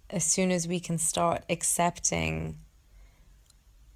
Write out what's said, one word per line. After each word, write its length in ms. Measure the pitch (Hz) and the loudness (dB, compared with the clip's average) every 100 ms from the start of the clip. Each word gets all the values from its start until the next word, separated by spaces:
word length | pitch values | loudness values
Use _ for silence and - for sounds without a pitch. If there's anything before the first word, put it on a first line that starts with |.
| - | -8
as 160 | 180 | -4
soon 260 | - - 185 | 0 2 2
as 160 | 180 165 | 2 0
we 140 | 175 | -4
can 160 | 175 165 | -2 -2
start 480 | - - 170 - - | 0 2 2 0 -2
accepting 1040 | 170 - - 175 175 - 170 160 160 160 156 - - _ - - - - - - _ _ - - | -2 0 2 2 2 -2 0 0 -2 -4 -8 -16 -20 _ -20 -20 -20 -20 -20 -20 _ _ -20 -20